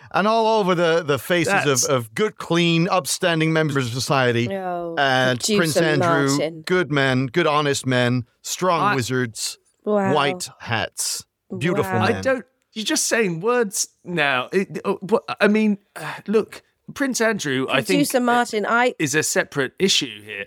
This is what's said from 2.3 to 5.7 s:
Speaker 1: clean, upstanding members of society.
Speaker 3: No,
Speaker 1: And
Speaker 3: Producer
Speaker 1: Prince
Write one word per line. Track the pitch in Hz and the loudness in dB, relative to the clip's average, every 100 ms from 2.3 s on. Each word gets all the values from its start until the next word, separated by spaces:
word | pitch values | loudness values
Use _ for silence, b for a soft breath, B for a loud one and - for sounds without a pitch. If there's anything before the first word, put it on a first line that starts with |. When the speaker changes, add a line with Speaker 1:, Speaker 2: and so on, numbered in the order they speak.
| - | -4
Speaker 1:
clean, | - 170 170 165 180 | -2 0 2 2 2
upstanding | 185 - - 180 165 160 | 0 -2 -2 0 2 2
members | 160 156 139 123 | 2 0 0 -2
of | |
society. | 127 - 139 123 117 120 | -4 -2 2 2 2 -2
Speaker 3:
No, | 196 180 175 170 156 | -4 -6 -6 -6 0
Speaker 1:
And | 139 131 127 123 | 2 4 2 0
Speaker 3:
Producer | - 208 | 0 2
Speaker 1:
Prince | 160 | 2